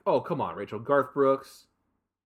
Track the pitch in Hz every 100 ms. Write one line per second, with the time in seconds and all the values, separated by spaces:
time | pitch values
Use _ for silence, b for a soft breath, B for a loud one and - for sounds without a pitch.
0 | - 147 - 156 95 85 101 107 117 143
1 | 135 143 135 135 - - _ _ _ _
2 | _ _